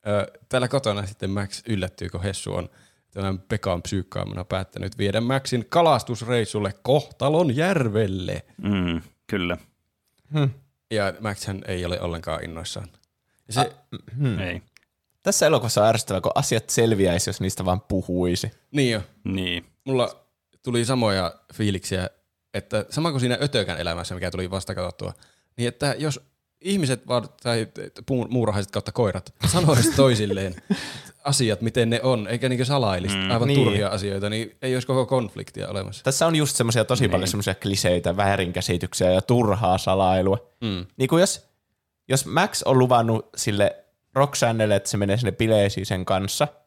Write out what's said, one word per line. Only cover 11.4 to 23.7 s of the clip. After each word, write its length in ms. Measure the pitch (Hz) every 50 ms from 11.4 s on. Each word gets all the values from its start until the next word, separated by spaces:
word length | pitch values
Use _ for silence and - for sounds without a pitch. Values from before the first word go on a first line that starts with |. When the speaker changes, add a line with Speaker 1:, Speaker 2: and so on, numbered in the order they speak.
| - - 98 95 - -
Speaker 1:
ei 160 | 95 90 90
ole 160 | 85 90 -
ollenkaan 440 | - 87 85 82 82 - 80 80 -
innoissaan. 440 | 80 80 80 82 - - - 98 82 _ _ _ _ _ _ _ _ _ _ _ -
Ja 60 | 113
se 60 | 123
Speaker 3:
A-, 320 | - - - - _ _ - - - - - 127
hmm. 200 | 147 131 107 85
Speaker 2:
Ei. 240 | 98 90 87 90 - _ _ _ _ _ _ _ _ _ _ _
Speaker 3:
Tässä 240 | _ - - - 170
elokuvassa 360 | 151 160 123 127 113 - -
on 60 | 104 110
ärsyttävää, 320 | 113 110 - - 98 92
kun 120 | - - -
asiat 360 | - 139 - 127 110 - -
selviäisi, 600 | - - 117 113 113 95 98 90 85 87 - -
jos 100 | 95 -
niistä 240 | 92 92 - - 92
vaan 160 | 92 90 98
puhuisi. 680 | - _ - 95 90 - 90 87 90 90 87 87 - 110 - _ _ _
Speaker 1:
Niin 220 | - 147 135 123
jo. 100 | 113 107 - - _ _ _
Speaker 2:
Niin. 400 | 98 95 95 92 90 87 87 85 _ _ _ _
Speaker 1:
Mulla 400 | 135 135 127 120 - - - _ _ _ _ _ _ _ _
tuli 220 | _ 135 120 120 117
samoja 500 | 110 135 127 120 107 98 95 92 82 - - _ _ -
fiiliksiä, 560 | - 110 104 98 92 - - 98 92 92 90 _ _ _ _ _ _ _ _ -
että 300 | 104 - _ - 107 101 -
sama 200 | - 147 160 170
kuin 100 | 147 131
siinä 180 | 120 120 123 -
Ötökän 360 | - 147 139 120 98 92